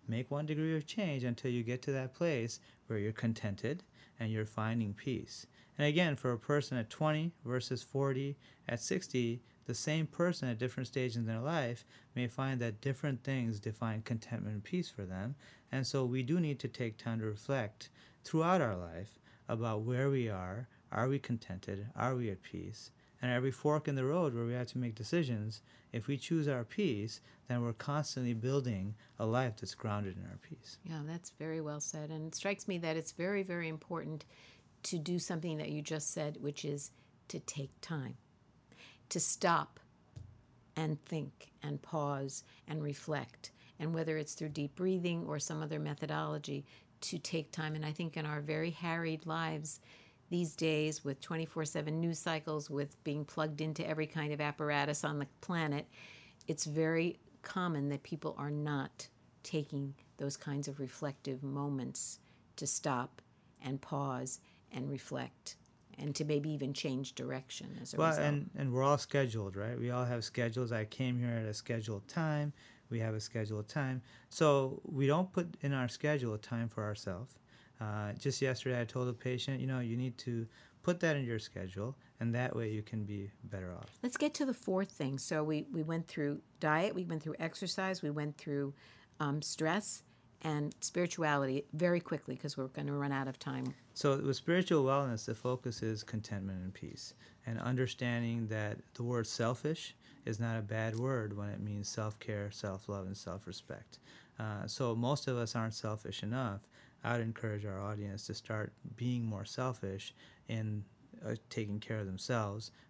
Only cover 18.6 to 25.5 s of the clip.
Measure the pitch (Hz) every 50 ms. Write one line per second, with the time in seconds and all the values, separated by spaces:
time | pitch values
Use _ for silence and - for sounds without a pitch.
18.6 | 147 117 98 90 87 85 82 82 95 - - - - - - - - - 117 113
19.6 | 117 117 110 107 110 117 127 123 135 139 139 131 120 110 104 92 92 90 92 110
20.6 | 127 - - - - - - - 117 131 139 139 - - 123 113 - - 92 92
21.6 | - - 98 98 101 117 - - 107 123 131 127 120 110 98 90 - - - 90
22.6 | 87 92 110 - - - - - - - _ - - 123 123 123 127 135 131 -
23.6 | - 147 151 151 147 - 143 135 131 131 151 180 175 147 120 117 117 117 120 123
24.6 | 123 - - 127 127 120 110 - 113 - - 175 165 131 120 107 107 110